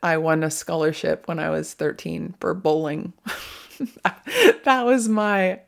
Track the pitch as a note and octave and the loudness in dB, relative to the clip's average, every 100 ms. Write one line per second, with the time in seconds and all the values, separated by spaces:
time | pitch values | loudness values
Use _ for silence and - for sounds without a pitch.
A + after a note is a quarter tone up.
0 | E3+ D#3+ D#3+ D#3+ D#3 - - E3 D#3 D#3 | 0 0 2 2 0 -4 -4 0 0 0
1 | E3 D#3+ - E3 D#3+ D#3 D#3 - D3+ - | -2 -2 -4 -4 -2 -4 -6 -4 -4 -4
2 | E3 D#3+ D#3+ - - F3 D#3+ D#3 D#3 D3+ | -8 -8 -8 -6 -4 0 0 0 -2 -6
3 | F3 - - - - - - - C4 - | -8 -12 -12 -12 -14 -18 -20 -12 -12 -4
4 | - - - B4+ A4+ A4+ C#4 C4 A#3+ C4 | -4 -4 -6 4 6 6 2 2 4 2
5 | A3 G#3+ G#3 G3 F#3 F#3 | 2 0 2 2 0 -2